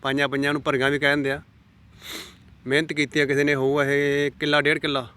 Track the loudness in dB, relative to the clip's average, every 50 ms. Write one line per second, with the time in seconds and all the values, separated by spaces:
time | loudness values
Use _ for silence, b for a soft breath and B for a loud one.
0 | -4 -2 0 0 0 0 0 -2 -2 0 -2 -2 -2 -2 0 0 2 0 0 2
1 | 2 2 2 2 0 -2 -4 -6 -8 _ _ -20 _ _ _ _ -20 -20 -20 B
2 | B B B B B B B B B -20 -20 -16 -6 0 2 2 2 0 -2 -4
3 | -4 -2 0 0 0 2 2 2 2 2 2 2 2 0 2 2 2 2 2 0
4 | 0 0 0 0 -2 -2 -4 -4 -2 0 2 2 2 2 0 0 0 -2 -4 -4
5 | -4 -6 -14